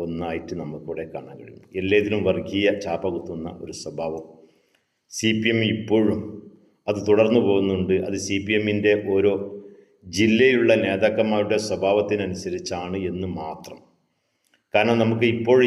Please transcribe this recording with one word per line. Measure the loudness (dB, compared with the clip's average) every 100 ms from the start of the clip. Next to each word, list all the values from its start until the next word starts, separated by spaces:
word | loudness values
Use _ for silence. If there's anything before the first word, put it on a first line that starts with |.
ഒന്നായിട്ട് | -8 -6 -6 -6 -8 -10
നമുക്കിവിടെ | -8 -10 -10 -10 -10
കാണാൻ | -12 -14 -18
കഴിയും. | -20 -20 -12 -6
എല്ലാത്തിനും | 2 2 2 0 0
വർഗീയ | -2 -2 0 0 0 -4
ചാപ്പ | -4 -4
കുത്തുന്ന | -6 -8 -10 -10 -12
ഒരു | -14 -14
സ്വഭാവം | -12 -8 -8 -8 -12 -20 -20 _ _ _ _ _ _
സി | -4 -2 0
പി | 0
എം | 2 0 -2
ഇപ്പോഴും | 0 2 2 0 -6 -14 -18 -20 _ _ -6
അത് | -4 2
തുടർന്നു | 4 6 4 4
പോകുന്നുണ്ട്. | 2 2 0 0 0 0
അത് | -6 -4
സി | -4 0
പി | 0
എമ്മിൻ്റെ | 2 2 2 2 2
ഓരോ | 2 2 0 -4 -12 -18 -20 _ _ -10 0
ജില്ലയിലുള്ള | 2 6 4 4 4 4 2
നേതാക്കന്മാരുടെ | 2 2 2 0 0 0 0 -2
സ്വഭാവത്തിനനുസരിച്ചാണ് | -2 2 2 2 -2 -2 -6 -8 -8 -6 -8 -6 -6 -6
എന്ന് | -6 -6 -8
മാത്രം. | -10 -12 -14 -20 _ _ _ _ _ _ _ _ _
കാരണം | 0 2 4
നമുക്ക് | 4 2 2
ഇപ്പോൾ | 2 4 4